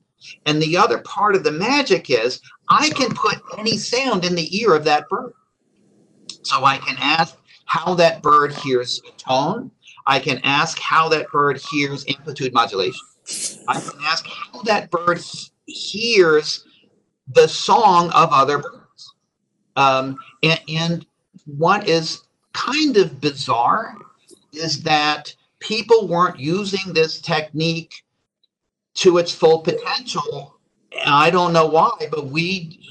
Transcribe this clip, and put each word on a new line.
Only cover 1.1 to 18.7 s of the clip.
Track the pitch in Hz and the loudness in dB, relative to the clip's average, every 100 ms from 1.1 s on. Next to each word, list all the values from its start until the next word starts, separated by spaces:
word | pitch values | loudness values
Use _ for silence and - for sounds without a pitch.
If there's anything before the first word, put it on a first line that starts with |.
| - 208 190 | -2 0 2
of | |
the | 151 | 0
magic | 151 220 285 254 175 - | -2 -2 0 2 0 0
is | 120 120 - - - - | 0 0 -4 -14 -20 -4
I | 202 302 | 0 0
can | - 247 | -2 -4
put | 214 214 190 - - | -2 -2 -4 -10 -8
any | 220 - | -6 -4
sound | - 247 269 196 175 | -4 -2 0 -2 -2
in | 175 | -4
the | 156 196 | -4 -2
ear | 233 156 | 2 2
of | 151 | 2
that | 147 - | 0 -2
bird. | 214 254 - _ _ _ _ _ _ _ _ - - | -8 -8 -16 _ _ _ _ _ _ _ _ -20 -14
So | - - 135 | -4 0 0
I | 135 | 0
can | - 127 | -6 -4
ask | 135 160 170 - _ - - | 0 0 0 -4 _ -18 -4
how | 165 175 175 | -2 0 4
that | 165 160 | 4 4
bird | 147 147 143 | 4 4 4
hears | 143 139 123 123 - - | -2 -2 -2 -2 -8 -12
a | - | -16
tone. | - 131 151 220 - _ - - - | -2 0 0 -4 -8 _ -20 -6 0
I | 135 | 0
can | 143 127 | 0 -4
ask | - 143 165 - | 0 0 -2 -4
how | - 156 165 | 0 2 2
that | 156 143 | 0 0
bird | 151 143 127 - | 0 0 0 -4
hears | 151 139 139 - | -2 -2 -4 -6
amplitude | 139 156 127 131 | -8 -8 -6 -2
modulation. | 120 117 95 92 - - _ - - - - - | 0 0 0 -4 -6 -16 _ -12 -8 -8 -10 -6
I | - | -6
can | - 143 | -6 -10
ask | 151 160 - | -6 -6 -8
how | - - - | -16 -16 -10
that | 220 202 - | -2 -2 -2
bird | 170 175 170 | -4 -2 -2
he-, | - - - _ - | -6 -16 -18 _ -18
hears | - - 202 233 220 165 156 151 - _ _ _ _ _ _ - | -14 -12 -6 0 2 4 2 0 -8 _ _ _ _ _ _ 0
the | 160 160 | 4 4
song | - - 233 214 175 170 | 2 2 4 6 4 4
of | 151 160 | 4 4
other | 139 135 143 | 4 4 0
birds. | - | -4